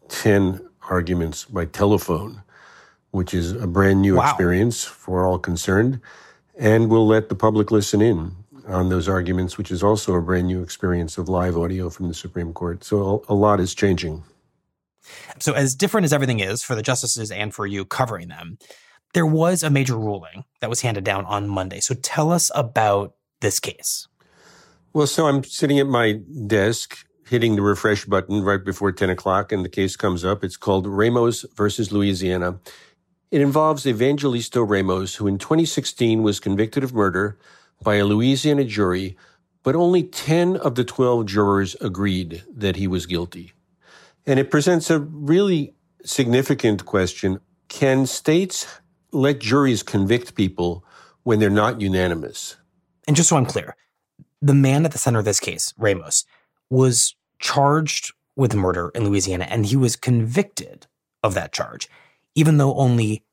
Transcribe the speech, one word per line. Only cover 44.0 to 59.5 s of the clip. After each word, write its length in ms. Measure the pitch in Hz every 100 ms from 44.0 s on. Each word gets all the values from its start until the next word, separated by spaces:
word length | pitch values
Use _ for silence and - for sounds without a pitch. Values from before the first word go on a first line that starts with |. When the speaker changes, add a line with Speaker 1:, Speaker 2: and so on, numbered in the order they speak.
| - _ -
Speaker 1:
And 140 | 143
it 100 | 143
presents 380 | 151 147 175 165
a 120 | 160
really 760 | 147 151 147 170 202 170 139 _ _ _
significant 840 | - - 123 123 131 135 113 104 -
question. 540 | 101 92 - 95 95 _ _ -
Can 380 | - 139 131 131
states 760 | - - 160 190 - - - _ _ _
let 260 | 156 135 139
juries 440 | 107 135 139 113
convict 520 | - 104 98 120 123
people 480 | - 95 90 87 87 - - - _
when 140 | - 107
they're 120 | 107
not 320 | 104 107 113
unanimous? 720 | 101 92 92 85 64 - - - _ _ _ _ -
Speaker 2:
And 80 |
just 140 | 151 170
so 80 | 160
I'm 100 | 123
clear, 300 | 107 - - _ _ _ _ - _
the 140 | 143
man 300 | 139 135 139
at 80 | 160
the 60 | -
center 200 | - 117
of 60 |
this 160 | 104 101
case, 340 | - 82 - -
Ramos, 480 | 107 95 80 - - _ _ _ -
was 460 | 127 131 117 - - _ -
charged 720 | - - 139 151 156 - - - _ -
with 180 | 131
murder 380 | 110 92 87 87
in 100 | -
Louisiana, 440 | 104 101 92 90 90